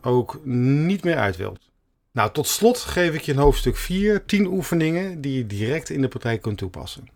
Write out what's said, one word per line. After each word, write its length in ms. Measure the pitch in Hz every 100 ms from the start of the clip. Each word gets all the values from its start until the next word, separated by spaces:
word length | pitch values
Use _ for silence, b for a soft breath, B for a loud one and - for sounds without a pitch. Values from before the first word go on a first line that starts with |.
ook 380 | 127 123 113 -
niet 600 | - 123 127 139 165 196
meer 140 | 175 156
uit 200 | 101 90
wilt. 320 | 98 95 _ _ _ _ _
Nou, 200 | - 107
tot 160 | - -
slot 300 | - 220 247
geef 360 | - 185 175
ik 80 | 147
je 100 | -
in 60 | 135
hoofdstuk 380 | 143 135 127 -
vier 500 | - 180 208 202 -
tien 200 | 202 190
oefeningen 760 | 185 147 170 156 170 190 170
die 160 | 139 131
je 100 | 113
direct 420 | 101 110 156 -
in 120 | 147
de 60 | 131
praktijk 340 | - 117 110
kunt 160 | 113 104
toepassen. 500 | 95 78 - - -